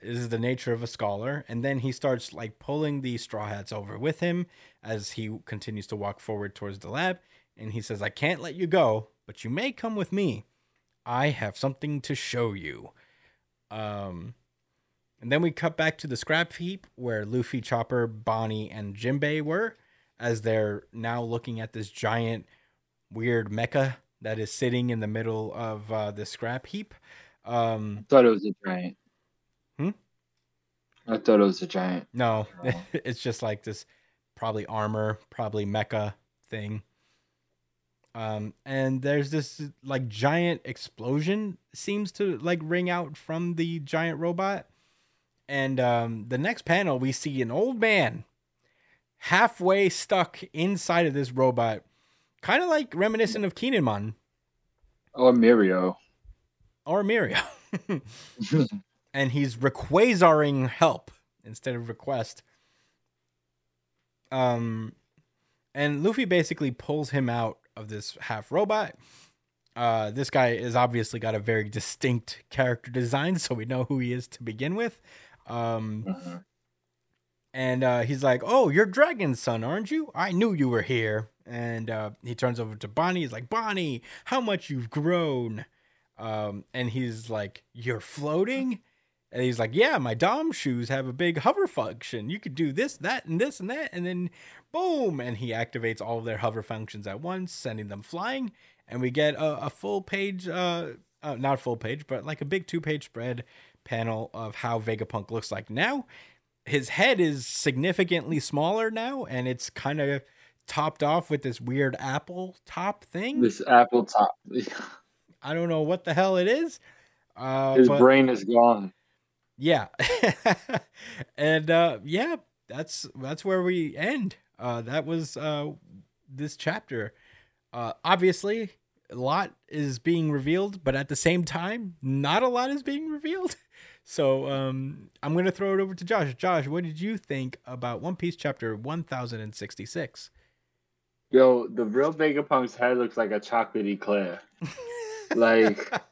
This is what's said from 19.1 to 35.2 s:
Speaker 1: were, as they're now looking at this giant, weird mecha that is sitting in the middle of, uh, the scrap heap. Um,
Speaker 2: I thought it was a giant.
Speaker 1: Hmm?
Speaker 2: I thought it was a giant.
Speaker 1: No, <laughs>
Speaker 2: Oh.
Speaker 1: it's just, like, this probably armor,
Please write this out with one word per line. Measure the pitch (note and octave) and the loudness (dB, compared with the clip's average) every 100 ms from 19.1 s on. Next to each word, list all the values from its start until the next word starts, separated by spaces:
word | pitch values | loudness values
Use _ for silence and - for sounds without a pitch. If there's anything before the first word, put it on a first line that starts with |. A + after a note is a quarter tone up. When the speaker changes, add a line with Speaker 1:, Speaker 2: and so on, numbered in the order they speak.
| C#3 D3 D#3 | 0 0 -2
Speaker 1:
were, | D3+ F3 A3+ - _ _ _ - | -2 -2 -4 -6 _ _ _ -6
as | A#2+ A2+ | -2 0
they're | A2 A2 G#2+ G#2 - | 2 2 0 -2 -10
now | A2+ A2+ A#2+ | -10 -6 -4
looking | A#2 A#2 - A2+ | -4 -6 -6 -8
at | A2 | -8
this | A2+ G#2 | -10 -12
giant, | - A2 A#2 A2+ A2+ - _ _ _ _ _ _ | -4 0 0 0 -4 -8 _ _ _ _ _ _
weird | A2+ A#2+ A#2 G#2 | -4 2 2 2
mecha | G#2+ A#2 C#3+ C3+ B2 _ _ | -2 0 2 0 -2 _ _
that | A2 A2 | -6 -4
is | G#2+ | -6
sitting | - B2+ B2 B2 | -2 0 0 0
in | A#2 | -2
the | G#2+ | -4
middle | A2+ A2+ A2 A2 | -4 -2 -4 -6
of, | - A2+ G#2+ G#2+ | -6 -8 -8 -4
uh, | A2 G#2 | -4 -2
the | G#2 G#2 | -6 -8
scrap | - A#2 B2+ - | -6 -6 -6 -8
heap. | G#3 G#3 - _ - - _ | -12 -12 -18 _ -20 -20 _
Um, | - A#2+ A2+ A2 G#2+ G#2 | -4 0 0 0 -6 -8
Speaker 2:
I | A2 | 6
thought | C#3 | 8
it | A#2+ | 8
was | G#2 | 6
a | G#2 G2 F#2+ | 0 -6 -6
giant. | F#2 F2 G3 _ _ _ _ _ _ _ - | -6 -6 -12 _ _ _ _ _ _ _ -6
Speaker 1:
Hmm? | E3+ - _ _ _ _ _ _ _ _ _ _ - | -6 -6 _ _ _ _ _ _ _ _ _ _ -4
Speaker 2:
I | A2 | 0
thought | - G#2 | 6 8
it | |
was | G2 F2+ | 8 4
a | F2+ | -2
giant. | F#2+ F#2 B2 - | -2 -2 -2 -4
Speaker 1:
No, | A#2+ A#2+ A2 G#2+ | -2 0 0 -2
<laughs> | - | -6
Speaker 2:
Oh. | B2+ E3+ - | -4 -4 -4
Speaker 1:
it's | E3 - A#2+ | -8 -6 -6
just, | B2 A2+ | -6 -4
like, | A2+ G#2 | -4 -6
this | - G#2 - _ _ _ _ | -8 -12 -14 _ _ _ _
probably | - A2+ G#2+ - | -8 -6 -4 -4
armor, | A2 G#2+ G#2+ G#2+ G#2+ | -2 -2 0 -2 -4